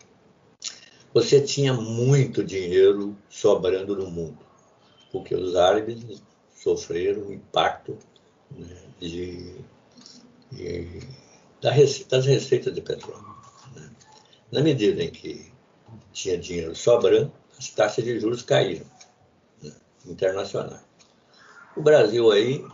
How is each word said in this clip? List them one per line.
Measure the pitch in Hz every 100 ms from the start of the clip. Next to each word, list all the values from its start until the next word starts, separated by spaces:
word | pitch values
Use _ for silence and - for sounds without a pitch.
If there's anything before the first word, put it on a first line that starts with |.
| _ _ _ _ _ _ - - - _ _
você | 113 - 139
tinha | 139 - 139
muito | 127 110 113 127 139 120 110
dinheiro | 87 95 87 92 98 101 101 104 _
sobrando | - 107 95 92 92 98
no | 98 95
mundo, | 85 80 - - _ _ _ _ _ _
porque | 95 -
os | 87 90 90
árabes | 90 107 110 117 117 98 - _ _
sofreram | _ - - - 85 95 101 101
o |
impacto, | 101 - - 92 - - - - _ _ _ _
né, | - 87 87 - -
de, | 87 87 90 87 87 - - _ _ - - - - _ _
de, | - 87 87 85 87 135 135 _ _ _ _
da | 120
rece-, | 131 139 -
das | - 127
receitas | 131 131 - 123 -
de | -
petróleo, | - - - - - - - - -
né? | - - - _ - _ _ _
Na | 123
medida | 156 127 101 82
em | 82
que | - 80 73 - _ _ _ - 110 -
tinha | - 98 87
dinheiro | 90 87 80
sobrando, | 82 - 120 90 107 147 - _ _
as | -
taxas | - 104 -
de | 117 113
juros | 107 120
caíram, | - 143 92 80 - _ - _ _ _ _ _
né, | 76 - _ _ 90
internacionais. | 87 95 95 98 - - - _ _ _ _ _ _ - - - -
O |
Brasil | 151 147 104 117 113
aí | 101 120 143 -